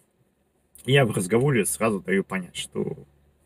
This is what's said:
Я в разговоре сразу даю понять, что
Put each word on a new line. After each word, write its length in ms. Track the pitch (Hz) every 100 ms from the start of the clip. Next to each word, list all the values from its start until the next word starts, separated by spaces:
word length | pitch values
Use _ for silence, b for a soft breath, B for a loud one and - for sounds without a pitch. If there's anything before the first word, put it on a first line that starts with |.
| _ _ _ _ _ _ _ - 123
Я 200 | 143 113
в 60 |
разговоре 560 | 110 90 117 147 120 90
сразу 320 | - 110 98
даю 240 | 92 95
понять, 320 | - 190 175 -
что 420 | - - - - - _ _ _